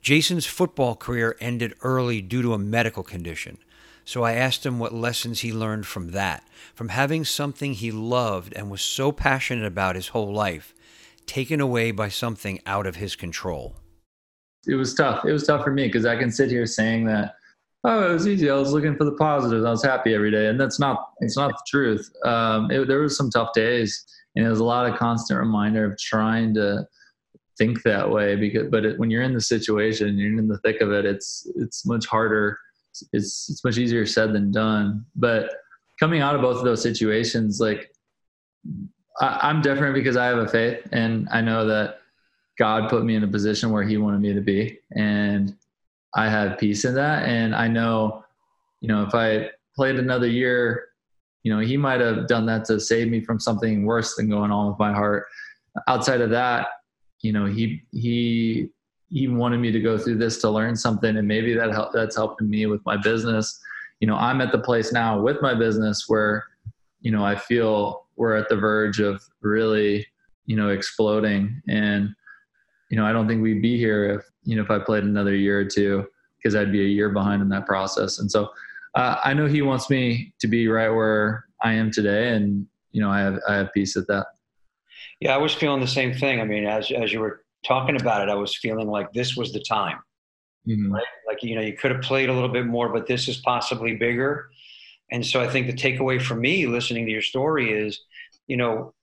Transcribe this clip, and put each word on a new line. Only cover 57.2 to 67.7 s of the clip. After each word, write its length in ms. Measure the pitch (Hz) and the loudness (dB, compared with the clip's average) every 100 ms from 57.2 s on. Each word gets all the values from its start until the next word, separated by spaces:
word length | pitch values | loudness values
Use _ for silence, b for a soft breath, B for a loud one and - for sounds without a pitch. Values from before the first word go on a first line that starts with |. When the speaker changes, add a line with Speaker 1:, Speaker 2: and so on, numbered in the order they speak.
Speaker 2:
you 120 | 110 | -2
know, 140 | 104 101 | 0 0
he, 360 | 104 113 156 - | 0 -2 -4 -8
he, 800 | - 117 117 117 117 113 117 - _ _ _ _ | -6 -2 0 2 2 2 0 -4 _ _ _ _
he 180 | 151 131 | -2 0
wanted 300 | 120 120 120 | 2 2 2
me 120 | 120 | 2
to 100 | 113 | 2
go 160 | 110 110 | 2 0
through 200 | 117 113 | 0 0
this 200 | 117 113 | 0 0
to 100 | 113 | 0
learn 260 | 107 113 117 | 2 0 0
something, 400 | 120 107 110 107 | -2 0 2 2
and 120 | 104 | 2
maybe 260 | 107 113 | 0 0
that 160 | 117 113 | 0 0
help, 220 | 107 107 | 0 -2
that's 240 | 117 110 - | -2 -2 -2
helping 340 | 107 - 107 | -4 -2 -2
me 160 | 107 107 | 0 0
with 180 | 104 | 0
my 120 | - 104 | -2 0
business. 640 | 104 113 117 110 107 - B B B B | 2 0 0 0 -2 -8 B B B B
You 60 | 110 | 0
know, 100 | 107 | 2
I'm 240 | 120 131 | 0 2
at 100 | 127 | 2
the 80 | 117 | 0
place 340 | 113 117 110 | 2 0 2
now 280 | 120 117 107 | 0 2 2
with 200 | 113 147 | 2 2
my 120 | 139 | 0
business 500 | 120 113 107 107 101 - | 2 2 2 0 -2 0
where, 360 | 110 107 107 - _ - - _ _ | 2 2 0 -4 _ -18 -18 _ _
you 100 | 120 | -2
know, 140 | 110 | 0
I 120 | 101 101 | 2 -2
feel 720 | - 120 110 | 0 2 4